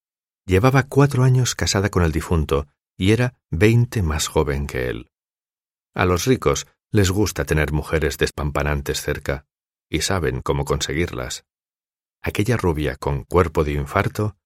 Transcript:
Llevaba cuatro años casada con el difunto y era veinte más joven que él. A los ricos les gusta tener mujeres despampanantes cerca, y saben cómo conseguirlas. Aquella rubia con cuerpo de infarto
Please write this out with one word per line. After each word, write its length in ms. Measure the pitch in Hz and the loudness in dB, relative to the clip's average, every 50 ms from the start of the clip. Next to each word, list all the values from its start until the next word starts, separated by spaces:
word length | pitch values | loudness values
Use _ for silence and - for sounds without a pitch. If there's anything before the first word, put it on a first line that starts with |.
| _ _ _ _ _ _ _ _ _ - | _ _ _ _ _ _ _ _ _ 0
Llevaba 360 | 92 92 107 131 131 139 123 | 2 4 4 4 4 4 0
cuatro 400 | - - 135 143 139 139 123 127 | 2 2 4 4 4 4 4 4
años 320 | 131 127 131 123 - - | 4 4 4 2 0 -2
casada 340 | - - - - 104 95 107 | -4 -2 0 0 0 0 0
con 140 | - 92 87 | 2 2 2
el 80 | 80 76 | 2 2
difunto 560 | 82 78 - 90 82 78 76 73 69 71 - _ _ _ _ _ | 0 -2 0 0 0 2 2 0 -2 -2 -4 _ _ _ _ _
y 140 | _ - 98 | _ 2 2
era 240 | 110 113 123 123 - _ _ _ | 4 4 2 -2 -4 _ _ _
veinte 500 | - 82 101 110 117 120 120 120 - 117 | -2 2 4 4 6 4 4 2 0 -2
más 280 | 90 78 73 76 - - | 0 0 0 -2 -4 -2
joven 400 | - 80 76 71 69 69 71 67 | 0 0 0 0 0 -4 -4 -6
que 200 | - 64 62 62 | -4 -4 -4 -4
él. 220 | 57 57 60 _ _ _ _ _ _ _ _ _ _ _ _ _ _ _ _ _ _ | -6 -8 -10 _ _ _ _ _ _ _ _ _ _ _ _ _ _ _ _ _ _
A 120 | - 101 | 0 2
los 200 | 90 90 87 - | 2 2 0 2
ricos 440 | 131 131 - - 73 69 - - - _ _ _ _ - | 0 0 2 2 0 0 0 -4 -12 _ _ _ _ 0
les 180 | 104 98 90 | 2 2 2
gusta 340 | 95 101 107 87 - - 73 | 2 0 0 -2 -2 -4 -2
tener 280 | - 78 78 76 69 73 | 0 0 0 0 0 0
mujeres 440 | 76 - - - 80 73 71 69 | -4 -2 -2 -2 -2 0 -2 -2
despampanantes 840 | - 76 71 - - 71 73 69 73 71 73 73 71 69 - 71 - - | -2 -2 -4 -2 -4 -6 -4 -2 -2 -2 -2 -2 -2 -4 -6 -6 -6 -4
cerca, 420 | - 73 - - - 69 69 - _ _ _ _ _ _ _ _ _ | -6 -6 -6 -4 -6 -6 -6 -8 _ _ _ _ _ _ _ _ _
y 120 | - 76 - | -6 -4 -2
saben 400 | - 98 95 80 65 64 64 - | -2 -2 -2 -2 -2 -4 -4 -4
cómo 220 | - 73 71 69 | -4 -2 -2 -2
conseguirlas. 800 | 71 73 71 - - 71 73 87 82 - 62 62 60 - - - _ _ _ _ _ _ _ _ _ _ _ _ _ _ _ _ | -2 -2 -4 -4 -4 -2 -4 -4 -4 -4 -8 -10 -10 -10 -12 -14 _ _ _ _ _ _ _ _ _ _ _ _ _ _ _ _
Aquella 340 | - - - 107 104 120 | -6 -2 -2 0 0 0
rubia 380 | 107 - 90 80 73 76 67 65 | 0 0 0 0 0 -2 -4 -4
con 300 | - - 69 71 69 - | -4 -4 -4 -4 -4 -6
cuerpo 400 | - - 87 90 82 78 87 78 | 0 2 2 2 2 2 -2 -2
de 80 | 73 71 | 0 -2
infarto 640 | 71 71 71 - 98 101 110 - - 107 104 - _ _ | -4 -4 -2 -2 -2 -2 -2 -2 -4 -4 -4 -6 _ _